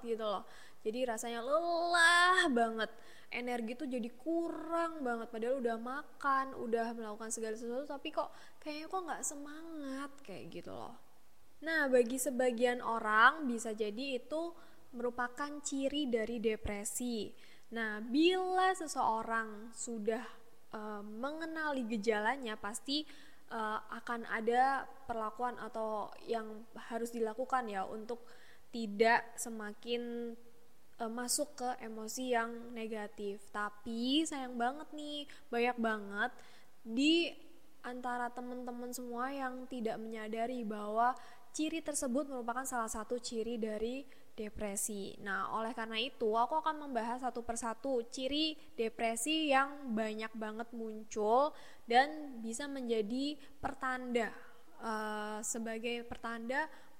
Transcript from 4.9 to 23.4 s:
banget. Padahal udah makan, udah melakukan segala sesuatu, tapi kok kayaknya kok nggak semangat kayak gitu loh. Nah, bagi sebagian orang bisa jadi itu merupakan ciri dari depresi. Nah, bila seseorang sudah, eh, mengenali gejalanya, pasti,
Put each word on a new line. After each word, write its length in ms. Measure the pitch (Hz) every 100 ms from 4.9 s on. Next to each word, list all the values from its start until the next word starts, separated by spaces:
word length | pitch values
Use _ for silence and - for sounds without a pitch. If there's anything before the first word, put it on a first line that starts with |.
| 320
banget. 240 | 254 233 220
Padahal 240 | 226 233 269
udah 180 | 233 226
makan, 720 | 233 277 294 - 285 269 269 262
udah 320 | 240 233 226
melakukan 400 | 233 214 214 220
segala 240 | 226 220 220
sesuatu, 320 | 233 247 294
tapi 240 | 277 311
kok 160 | 320 - - - -
kayaknya 240 | 302 302 320
kok 160 | 381
nggak 220 | 330 214 -
semangat 840 | 294 285 302 330 320 277 269 285 277
kayak 240 | - 175 165
gitu 160 | 175 98
loh. 240 | 98 110 240 - - - - - - 302
Nah, 240 | 320 277
bagi 320 | 254 233 262
sebagian 560 | 302 247 247 233 247 247
orang 720 | - 226 214 214 240 320 277
bisa 240 | 233 226
jadi 480 | 214 214 208 277 247
itu 320 | - 311 339 339 - - -
merupakan 560 | 247 240 240 240 247 294 294
ciri 480 | - 277 269 285 277
dari 320 | 226 214 240
depresi. 960 | 220 214 - 202 214 - 247 226 - - - - -
Nah, 240 | 226 220 214
bila 720 | 233 269 339 370 370 370 370
seseorang 1040 | 370 311 262 233 220 226 226 220 208 233
sudah, 480 | 233 - 233 208 226 226 - - - -
eh, 320 | 220 214 208
mengenali 800 | 208 214 269 311 320 320 302 269
gejalanya, 720 | 220 226 214 208 214 277 240
pasti, 480 | 214 202 220 - 285 302 - - -